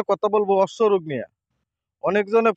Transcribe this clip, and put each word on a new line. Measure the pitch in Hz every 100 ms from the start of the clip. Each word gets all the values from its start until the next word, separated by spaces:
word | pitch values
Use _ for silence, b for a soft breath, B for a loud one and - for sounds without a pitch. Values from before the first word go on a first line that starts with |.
| 202
কথা | 196 208 208
বলবো | 196 196 190
অশ্বরোগ | - 220 196 160
নিয়ে। | 131 95 _ _ _ _ _ _ -
অনেকজনে | 156 202 196 226 226